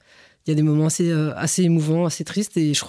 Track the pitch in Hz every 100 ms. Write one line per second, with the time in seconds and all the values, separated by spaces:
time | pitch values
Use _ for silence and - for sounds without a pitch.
0 | _ - - _ - 151 156 151 156 -
1 | 170 156 156 - 160 - 175 165 151 165
2 | 175 - 156 196 214 170 151 139